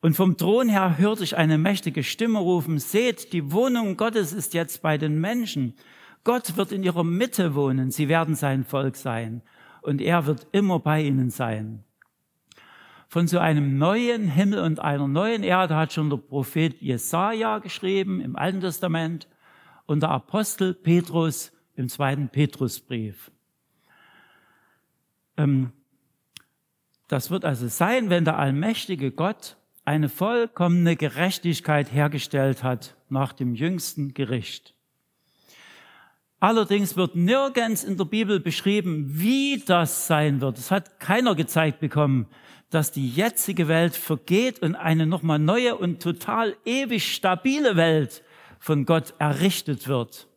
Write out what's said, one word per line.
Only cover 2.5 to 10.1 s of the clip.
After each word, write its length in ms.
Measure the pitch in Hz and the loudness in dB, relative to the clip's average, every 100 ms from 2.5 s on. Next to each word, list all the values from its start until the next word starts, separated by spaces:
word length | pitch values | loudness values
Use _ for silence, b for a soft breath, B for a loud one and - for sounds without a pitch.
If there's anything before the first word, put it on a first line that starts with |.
| 180 143 156 | 2 2 -2
‚Seht, 540 | - 208 247 - - | 0 0 0 -2 -4
die 200 | 175 143 | -4 0
Wohnung 440 | 180 262 240 214 185 | 2 2 2 -2 -2
Gottes 360 | 220 220 170 | 0 0 -2
ist 220 | 185 - | -4 -4
jetzt 280 | 170 165 - | -4 -4 -4
bei 160 | 160 151 | 0 0
den 220 | 151 151 | 0 0
Menschen. 540 | 180 240 220 147 123 B B B B B | 0 -2 -4 -2 -4 B B B B B
Gott 340 | - 240 - 175 | -2 -2 -2 -4
wird 140 | 190 | -4
in 140 | 202 | -2
ihrer 200 | 185 170 | -2 0
Mitte 500 | 170 175 247 - 175 | 0 0 -2 0 0
wohnen. 360 | 143 139 131 131 | 2 0 0 -2
Sie 180 | 135 147 | -2 0
werden 260 | 165 160 | 0 0
sein 300 | 147 143 135 | 0 0 -2
Volk 320 | 127 139 135 - | -2 -2 -2 -4
sein. 460 | 135 117 113 117 B B B B | -6 -4 -6 -10 B B B B
Und 180 | - 143 | -4 -2
er 260 | - | 2